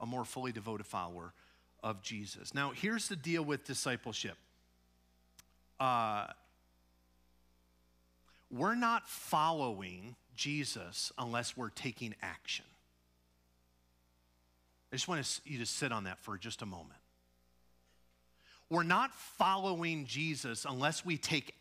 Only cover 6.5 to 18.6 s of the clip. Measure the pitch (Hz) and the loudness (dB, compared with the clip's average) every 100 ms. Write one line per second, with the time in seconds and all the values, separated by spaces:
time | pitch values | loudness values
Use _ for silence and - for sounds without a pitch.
6.5 | _ _ _ _ _ _ _ _ _ _ | _ _ _ _ _ _ _ _ _ _
7.5 | _ _ _ _ _ _ _ - - - | _ _ _ _ _ _ _ -20 -20 -10
8.5 | 123 185 240 233 233 - - - 160 160 | 0 2 4 4 4 0 -10 2 6 6
9.5 | 160 127 98 95 90 110 123 _ - 143 | 6 2 0 -6 -8 -12 -14 _ -4 0
10.5 | 147 135 110 87 107 - - 120 120 117 | 0 -2 -4 -6 -4 -4 -4 0 0 -2
11.5 | 127 110 - 131 - 117 104 95 82 - | -4 -6 -4 -6 -4 -8 -6 -6 -6 -6
12.5 | - - - _ _ _ _ _ _ _ | -6 -8 -20 _ _ _ _ _ _ _
13.5 | _ _ _ _ _ _ _ _ _ _ | _ _ _ _ _ _ _ _ _ _
14.5 | _ _ _ - 131 - 160 120 - 143 | _ _ _ -8 -4 0 0 0 -4 -4
15.5 | 127 113 - 139 113 95 92 - 98 120 | -4 -2 0 0 0 -2 -6 -8 -8 -6
16.5 | - 107 90 76 - _ _ _ _ _ | -6 -6 -8 -12 -20 _ _ _ _ _
17.5 | _ _ _ _ _ _ _ _ - - | _ _ _ _ _ _ _ _ -20 -20
18.5 | - | -18